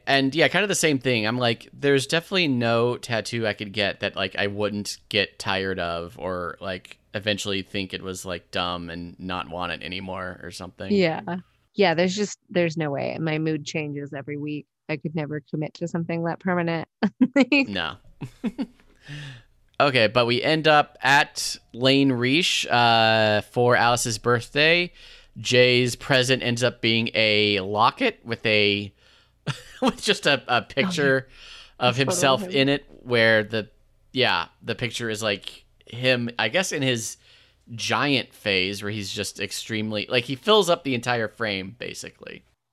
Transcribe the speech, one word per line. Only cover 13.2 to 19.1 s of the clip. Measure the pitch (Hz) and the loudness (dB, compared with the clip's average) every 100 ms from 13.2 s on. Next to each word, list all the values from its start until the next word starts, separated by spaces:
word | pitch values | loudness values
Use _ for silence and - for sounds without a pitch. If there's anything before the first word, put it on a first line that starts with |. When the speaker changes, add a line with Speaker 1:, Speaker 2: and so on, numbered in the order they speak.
Speaker 2:
My | 160 156 | -4 -2
mood | 156 156 | -2 -4
changes | 147 165 147 143 143 | -6 -8 -6 -8 -10
every | 143 143 147 | -12 -10 -10
week. | 151 147 - _ - | -8 -10 -12 _ -10
I | 151 | -8
could | 165 | -6
never | 160 147 151 - | -6 -6 -8 -8
commit | 156 151 | -6 -6
to | - 170 | -6 -6
something | 175 165 165 | -4 -4 -4
that | 170 160 | -4 -4
permanent. | 185 180 170 165 - _ 202 - | -2 -2 0 -4 -6 _ -2 2
<laughs> | 254 277 247 285 254 | 2 4 4 2 0
Speaker 1:
No. | 95 80 - - - 135 - | -2 -6 -8 -18 -16 -16 -10
<laughs> | 226 - 254 _ _ _ - | -8 -6 -10 _ _ _ -18